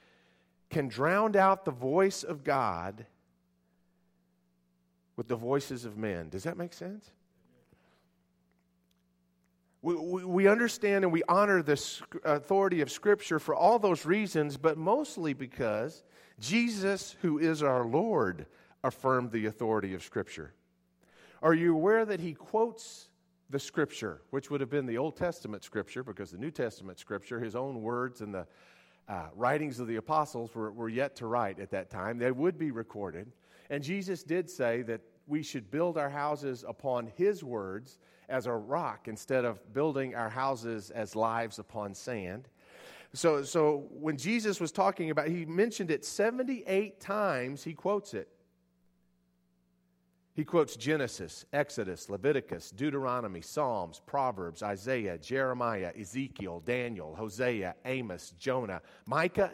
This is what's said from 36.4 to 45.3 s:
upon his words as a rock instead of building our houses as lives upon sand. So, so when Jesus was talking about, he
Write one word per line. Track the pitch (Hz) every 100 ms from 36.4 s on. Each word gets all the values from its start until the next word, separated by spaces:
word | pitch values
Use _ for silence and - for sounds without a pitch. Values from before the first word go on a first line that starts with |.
| 139 123 -
upon | 113 139 123 117 -
his | 190 190
words | 147 117 95 98 127 - _ _ -
as | 131 120
a |
rock | 117 107 151 147 104 -
instead | 107 - 131 120
of | 101 -
building | 110 156 139 131
our | 120 113
houses | 120 135 127 117 110 95
as | 113 107 107
lives | 113 117 117 104
upon | 101 113 101
sand. | 95 - 117 90 104 135 _ - - - - -
So, | - 165 147
so | 139 170 151 143 139
when | 127 156 143
Jesus | 147 233 214 190
was | 165
talking | - 196 185 160
about, | 151
he | 151